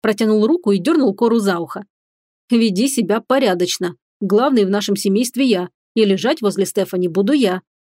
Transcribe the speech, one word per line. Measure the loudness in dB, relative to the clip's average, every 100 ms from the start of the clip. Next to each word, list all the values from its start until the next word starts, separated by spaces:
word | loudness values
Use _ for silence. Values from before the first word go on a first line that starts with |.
протянул | -2 0 0 2 2
руку | 0 0
и | 0
дёрнул | 2 2 2
Кору | 0 0 2
за | 0 -2
ухо. | -6 -12 -16 _ _ _ _ _ _
«Веди | 2 2 0 -2
себя | -2 -2 -2
порядочно. | 0 0 2 0 -2 -4 -8 -10 _ _
Главный | 0 2 2 2 2
в |
нашем | -2 -2 -2
семействе | 0 0 -2 0 0
я, | 0 -2 _ _
и | 0
лежать | 2 2 0 -2
возле | -2 -2 -2
Стефани | -2 -4 -2 -2
буду | -2 0
я», | 2 0 -2 _ _